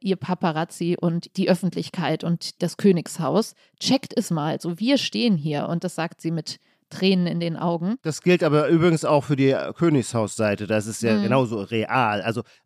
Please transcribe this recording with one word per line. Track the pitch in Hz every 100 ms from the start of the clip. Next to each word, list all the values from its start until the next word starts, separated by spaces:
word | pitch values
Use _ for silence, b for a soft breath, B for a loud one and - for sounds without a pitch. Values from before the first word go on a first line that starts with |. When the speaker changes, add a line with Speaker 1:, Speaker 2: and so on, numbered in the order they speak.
Speaker 1:
ihr | 190 180
Paparazzi | - 180 180 156 170 - 170 175
und | 170 170 - -
die | -
Öffentlichkeit | 180 180 - 165 - 147 156 -
und | 170 - -
das | 165 -
Königshaus. | 202 170 - - 139 170 233 - b b
Checkt | - 262 - -
es | -
mal, | 165 151 151
so | 165 170
wir | 226 277
stehen | - 208 233 175
hier. | 151 147 -
Und | 165 180
das | -
sagt | 165 -
sie | 170
mit | 160 - - _ _ _
Tränen | - 190 185 175
in | 170
den | 170 165
Augen. | 170 170 175 247
Speaker 2:
Das | 160 -
gilt | 180 180
aber | 165 147 143
übrigens | 165 175 160 135
auch | 147
für | - 135
die | 135 117 69 -
Königshausseite, | 170 143 110 117 104 - 107 101 101
das | 107 107
ist | 107
ja | 117 107
Speaker 1:
Mhm. |
Speaker 2:
genauso | 104 135 120 110
real. | 98 113 107 127 113 104
Also | 95 117 - b